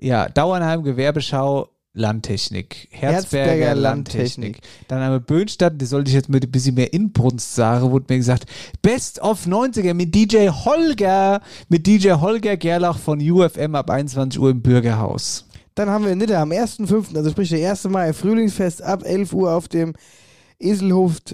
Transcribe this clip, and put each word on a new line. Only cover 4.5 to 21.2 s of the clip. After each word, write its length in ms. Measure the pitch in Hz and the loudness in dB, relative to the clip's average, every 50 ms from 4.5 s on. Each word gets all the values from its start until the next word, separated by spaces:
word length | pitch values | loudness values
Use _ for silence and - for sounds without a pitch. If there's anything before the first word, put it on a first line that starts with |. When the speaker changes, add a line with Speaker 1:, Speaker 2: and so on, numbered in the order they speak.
| - | -10
Speaker 2:
Landtechnik. 320 | - - - - - - - | -12 -18 -20 -20 -20 -10 -8
Speaker 1:
Dann 100 | 131 131 | -4 -2
haben 140 | 131 131 131 | -2 0 -2
wir 60 | 131 | -2
Böhnstadt, 600 | 120 - 147 165 208 214 - - 180 175 160 143 | 0 0 0 0 0 -2 -2 0 0 0 0 -2
das 100 | 135 120 | -6 -4
sollte 180 | 139 143 143 135 | -2 -2 2 2
ich 60 | 131 | 2
jetzt 120 | 139 135 - | 2 2 2
mit 160 | 135 135 131 | 0 0 0
ein 80 | 127 | 2
bisschen 240 | 127 131 123 139 127 | 0 0 0 2 2
mehr 160 | 127 127 - | 2 0 0
Inbrunst 640 | - 180 214 214 - - 117 127 120 120 - - - | 0 0 0 0 2 2 2 2 0 0 -6 -6 -2
sagen, 340 | 120 113 110 117 123 127 127 | 0 2 2 2 2 2 2
wurde 160 | 127 135 131 - | 2 0 0 0
mir 80 | 127 127 | 0 0
gesagt, 300 | 123 120 127 123 - - - - - - - - | 2 2 0 0 -2 -6 -14 -18 -18 -16 -12 0
Best 400 | - 196 240 262 - - - - | 0 0 2 0 -4 -8 -10 -4
of 260 | - 202 220 175 - 170 | -2 -2 -2 -2 -2 -2
neunziger 460 | 180 214 254 269 226 220 190 180 170 | 0 0 0 -2 -2 -2 -2 0 0
mit 200 | 175 180 165 165 | 0 0 2 4
D 100 | 202 220 | 4 4
J 400 | 202 220 214 202 196 147 - - | 6 6 4 4 4 2 0 0
Holger, 760 | 233 294 330 330 320 285 202 196 185 190 196 196 196 196 202 - - - - - _ | 2 2 2 2 0 0 0 2 2 4 4 4 2 2 0 -2 -8 -18 -20 -2 _
mit 180 | 170 170 160 185 | 0 2 4 4
D 80 | 214 | 4
J 240 | 208 185 196 180 147 | 6 6 4 4 4
Holger 380 | 160 196 226 233 202 208 202 170 | 2 0 0 0 0 -2 -2 -2
Gerlach 400 | - 165 170 175 180 175 156 131 | -2 -2 0 2 0 0 -2 -2
von 240 | - - 151 147 | -2 -4 -2 0
U 200 | 147 156 175 185 180 | 0 2 4 4 4
F 120 | 160 - | 2 0
M 200 | - 151 156 151 | -2 -4 -4 -2
ab 140 | 143 127 - | -4 -2 -2
einundzwanzig 520 | 98 135 143 139 127 135 135 131 - - | -2 -2 -2 -4 -4 -4 -4 -4 -2 0
Uhr 80 | 135 135 | 2 2
im 120 | 131 123 | 2 2
Bürgerhaus. 840 | 113 127 123 123 117 120 113 110 110 - - - - - - - - _ _ - _ _ _ | 2 4 4 4 4 2 0 0 -2 -2 -4 -6 -6 -8 -8 -10 -12 _ _ -20 _ _ _
Speaker 2:
Dann 140 | - 208 202 | -4 -2 0
haben 140 | 202 214 214 | 0 0 0
wir 80 | 202 | 0
in 60 | 180 185 | 0 0
Nidda 240 | 220 220 208 170 | 0 0 0 0
am 100 | 151 151 | 0 0
ersten 340 | 165 202 247 - - - 214 | 0 -2 -2 -4 -4 -6 -2
fünften, 300 | 170 196 220 202 - 170 | 0 0 0 0 -2 -4
also 140 | 156 151 156 | -2 -2 -2
sprich 180 | 151 196 196 160 | 0 -2 -2 -2
der 120 | 165 156 | 0 -2
erste 280 | 160 185 202 185 - 190 | 0 -2 -2 -4 -4 -2
Mai, 240 | 190 190 180 160 | -2 0 0 -2
Frühlingsfest 720 | 156 - - 196 220 226 226 208 190 - 190 180 165 - | -2 -2 0 0 2 2 2 0 0 -2 -2 -4 -2 -4
ab 220 | - 175 190 185 - | -4 -4 -4 -4 -2
elf 260 | - 175 190 202 165 | -4 -2 -2 -2 -2
Uhr 220 | 165 185 185 175 165 | -2 -2 0 0 0
auf 160 | 170 - - | -2 -4 -2
dem 240 | - 165 165 165 156 - _ _ _ _ _ _ _ _ _ _ _ _ | -2 -2 -2 -2 -6 -12 _ _ _ _ _ _ _ _ _ _ _ _
Eselhof, 600 | - 180 214 190 190 190 180 185 185 180 160 - | -2 -2 -2 0 2 2 2 4 2 2 0 -4